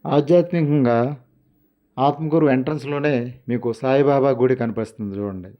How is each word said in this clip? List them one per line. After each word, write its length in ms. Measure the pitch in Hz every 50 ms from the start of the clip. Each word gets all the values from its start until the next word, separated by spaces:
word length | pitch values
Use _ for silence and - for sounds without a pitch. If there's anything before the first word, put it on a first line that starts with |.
| - - 135
ఆధ్యాత్మికంగా 800 | 147 147 143 175 175 170 175 175 170 156 143 147 147 131 120 120 117 120 135 147 131 _ _ _ _ _ _ _ _ _ _ _ _ _ _ _ 127 131
ఆత్మకూరు 400 | 143 143 156 160 151 151 165 156 143 127
ఎంట్రన్స్‌లోనే 580 | 131 131 147 156 147 123 139 147 143 143 151 143 120 120 127 123 - _ -
మీకు 180 | 120 117 120 120 113 -
సాయిబాబా 500 | - 131 135 143 143 143 139 139 131 139 131 120
గుడి 140 | 127 127 131 -
కనిపిస్తుంది 500 | 117 117 104 113 110 - - - 107 101 98 101
చూడండి 320 | 104 101 95 92 90 95 113